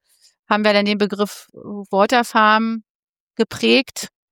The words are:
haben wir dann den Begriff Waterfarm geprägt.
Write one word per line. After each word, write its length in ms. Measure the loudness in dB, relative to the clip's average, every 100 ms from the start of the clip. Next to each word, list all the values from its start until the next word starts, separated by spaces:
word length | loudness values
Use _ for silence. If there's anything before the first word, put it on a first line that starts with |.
| _ _ _ _ -4
haben 160 | 0
wir 80 | 2
dann 120 | 2
den 140 | 0 0
Begriff 480 | -2 -2 -6 -6 -20
Waterfarm 1300 | -20 -16 -14 -4 0 2 2 0 2 4 2 0 -6 -12 _ _ _ _ -6
geprägt. 720 | -4 -2 2 2 0 -10 -16 _ _